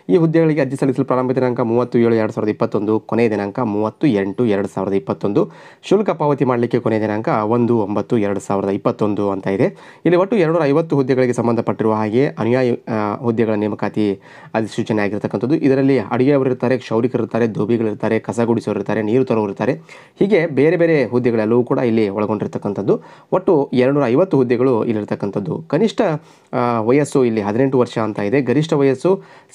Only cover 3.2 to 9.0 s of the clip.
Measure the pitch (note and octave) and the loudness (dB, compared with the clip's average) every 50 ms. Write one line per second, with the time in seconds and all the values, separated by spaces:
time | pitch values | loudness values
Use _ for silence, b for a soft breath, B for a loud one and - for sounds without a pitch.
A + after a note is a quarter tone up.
3.2 | A#2 A2 G#2+ G2+ G2+ G2+ G2 - B2 G#2+ G2+ G#2 G#2+ G#2+ - - D#3+ D3 G#2+ G2 | 2 2 0 -2 -4 -4 -4 -4 -4 -2 -2 -2 -2 -4 -2 0 0 2 2 2
4.2 | G2 G2+ F#2+ - B2 A2 G2 G2 G2+ F#2+ - G2 F#2+ G2 G2 G2 - - G#2 - | 0 -2 -2 -2 0 0 0 0 -2 -4 -6 -6 -4 -2 -2 -2 -2 -4 -4 -4
5.2 | - G2+ G#2 D3 G#3 D#3+ B B B B B B - - F#3+ G#3+ G#3 G3+ E3 E3 | -4 -2 0 -2 -2 -2 B B B B B B -2 0 0 2 2 0 -2 -2
6.2 | D3+ D3 C#3+ B2 C#3 B2+ B2+ A#2+ A#2+ A#2 - A#2+ - A2+ A2+ G#2+ A2 G#2+ G#2 G#2+ | -2 -2 0 0 0 0 0 0 0 0 0 -2 0 0 0 0 0 -2 -2 -2
7.2 | A2+ - A2 A2 G#2+ G#2+ A#2+ A#2+ A#2+ A2+ A#2+ A2+ G2+ G2 G#2 G#2 G2+ - B2+ A2+ | -2 -2 -2 0 0 0 2 2 2 2 2 0 0 -2 -2 -4 -2 -2 -2 0
8.2 | G2+ G2+ G2 G2 - - G2+ G2 G2 G2 G2 - - B2 G#2+ - | 0 0 -2 -4 -4 -4 -4 -2 -2 -2 -2 -2 -2 -4 -2 -2